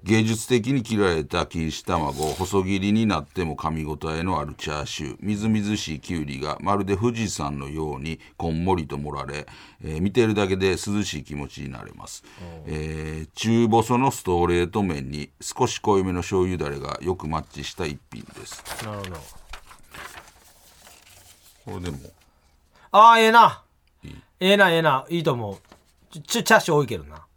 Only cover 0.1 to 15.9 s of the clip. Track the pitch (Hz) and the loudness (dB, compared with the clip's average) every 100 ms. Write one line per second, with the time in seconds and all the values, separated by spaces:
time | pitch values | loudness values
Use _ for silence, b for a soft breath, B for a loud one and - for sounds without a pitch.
0.1 | 110 110 113 - 123 110 139 98 110 98 | 4 4 0 2 2 2 -2 0 2 2
1.1 | 82 71 87 78 85 80 - - 87 73 | 2 -2 -4 -4 -4 -4 -6 -2 0 0
2.1 | 69 78 73 90 98 92 98 98 107 113 | -2 -4 -2 0 0 2 0 2 2 2
3.1 | 87 73 - 85 73 80 78 76 73 82 | 0 -4 -4 -4 -4 -4 -4 -4 -6 -4
4.1 | 80 87 85 73 69 - 76 69 - 73 | -4 -2 -2 -4 -8 -8 -6 -6 -8 -8
5.1 | - 98 104 110 107 101 104 - 76 - | -8 -4 -2 0 0 0 -4 -4 -8 -6
6.1 | 87 73 67 73 73 87 101 95 98 120 | -6 -4 -6 -6 -4 -2 0 0 0 0
7.1 | 113 107 - 73 71 69 76 78 67 76 | 0 -4 -4 -6 -6 -8 -6 -6 -6 -8
8.1 | 80 b b 85 80 87 92 73 71 73 | -10 b b -4 -2 2 2 2 -6 -6
9.1 | 71 67 71 71 b b b - 78 95 | -8 -8 -8 -10 b b b -8 -2 0
10.1 | 123 113 104 98 95 95 85 - 104 98 | 4 4 4 2 2 2 0 -2 -2 -2
11.1 | 78 65 73 69 - 71 64 50 50 50 | -6 -8 -10 -10 -10 -12 -12 -16 -16 -16
12.1 | - b b 87 82 76 78 78 78 78 | -18 b b -16 -14 -8 -6 -6 -6 -8
13.1 | 78 78 - 110 113 117 113 107 123 139 | -8 -10 -4 2 4 6 4 4 4 2
14.1 | - - 87 87 87 87 110 101 76 67 | 0 0 2 4 2 2 0 0 -2 -6
15.1 | 73 73 _ - - 120 - - | -8 -10 _ -12 -2 -2 0 2